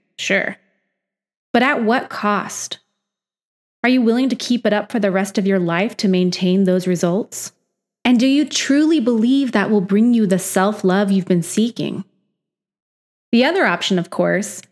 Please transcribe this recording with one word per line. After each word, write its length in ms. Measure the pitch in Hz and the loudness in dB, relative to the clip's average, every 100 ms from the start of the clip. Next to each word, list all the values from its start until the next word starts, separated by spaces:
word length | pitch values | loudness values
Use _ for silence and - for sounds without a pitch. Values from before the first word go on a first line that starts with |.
| _ - | _ -10
sure. 400 | - 196 - - _ _ _ _ _ _ _ _ _ | -4 -2 -4 -10 _ _ _ _ _ _ _ _ _
But 120 | 233 | 0
at 200 | 262 269 | 0 0
what 260 | 214 254 - | 0 -2 -4
cost? 680 | - 208 202 - - - - _ _ _ _ _ _ _ _ _ - | -6 -2 -2 -6 -12 -12 -14 _ _ _ _ _ _ _ _ _ -6
Are 60 | 240 | 0
you 120 | 254 | 2
willing 280 | 226 233 262 | 2 0 0
to 60 | 254 | -2
keep 300 | - 240 214 | -2 -2 0
it 80 | |
up 180 | 208 202 | -2 -2
for 80 | 233 | -2
the 120 | 202 | 0
rest 260 | 185 196 214 | 0 -2 -2
of 100 | 190 | 0
your 120 | 190 | 0
life 380 | 170 170 220 - | 0 0 -2 -2
to 100 | 196 | 0
maintain 560 | 185 180 - 180 190 | 2 0 0 0 2
those 240 | 185 185 185 | 2 2 0
results? 640 | 175 175 185 - - - _ _ _ _ _ 233 | -2 0 -2 -4 -10 -14 _ _ _ _ _ 2
And 140 | 247 | 2
do 80 | 262 | 4
you 180 | 277 294 | 2 0
truly 540 | - - 285 311 320 | -4 0 2 2 2
believe 520 | 233 226 233 277 262 | 2 0 2 2 0
that 180 | 208 196 | -2 0
will 120 | 208 | 0
bring 320 | 185 202 240 | 2 2 4
you 140 | 233 202 | 2 2
the 120 | 185 | 0
self-love 720 | - 190 196 208 185 190 202 | 0 0 0 0 2 2 2
you've 160 | 196 175 | 0 2
been 160 | 175 | 0
seeking? 600 | 165 - 233 - 143 - - _ _ _ _ _ _ _ _ _ _ _ - | 0 -2 -2 -2 -8 -8 -12 _ _ _ _ _ _ _ _ _ _ _ -2
The 140 | 233 269 | 2 2
other 200 | 370 240 | 2 0
option, 320 | 175 - 185 | 0 -2 -2
of 100 | 175 | -2
course, 520 | - 175 175 208 - - | -2 0 0 -4 -12 -18